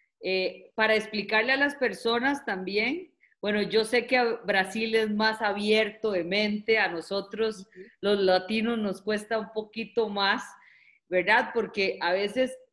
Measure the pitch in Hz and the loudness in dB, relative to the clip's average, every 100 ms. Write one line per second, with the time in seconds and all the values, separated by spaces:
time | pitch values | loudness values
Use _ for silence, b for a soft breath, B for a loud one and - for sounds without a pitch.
0 | b _ 180 190 185 - - - 220 220 | b _ -2 -2 -2 -6 -14 0 2 2
1 | 214 214 202 214 233 269 285 277 247 190 | 0 -6 0 0 2 2 0 0 -4 -2
2 | 233 233 262 277 - 190 185 202 226 330 | -2 0 0 -2 -4 -6 -2 -2 -2 -4
3 | 370 _ b b 202 208 202 214 220 240 | -8 _ b b -2 0 2 2 2 0
4 | 233 262 240 - 180 196 190 208 226 220 | 2 2 2 0 0 0 2 -2 0 0
5 | 220 214 220 214 214 202 208 214 214 208 | 0 2 0 2 -2 0 2 2 2 -2
6 | 220 190 170 196 214 208 208 220 190 170 | -2 -2 0 0 0 -2 0 2 2 -2
7 | 160 196 196 214 220 208 190 180 196 B | -6 -6 -6 -4 -4 -4 -16 -20 -20 B
8 | 196 208 185 185 185 220 220 233 208 185 | 0 2 4 4 2 -2 0 -2 -2 -4
9 | - 214 208 226 214 220 214 226 220 - | -4 -4 -2 -4 -4 -8 -8 -10 -4 -2
10 | 214 202 196 240 - - b b b b | -2 0 0 0 -4 -18 b b b b
11 | _ 180 180 226 254 233 202 - 190 190 | _ 0 4 2 2 -2 -4 -2 -2 0
12 | 175 185 202 233 254 254 _ | -2 0 -2 0 -2 -4 _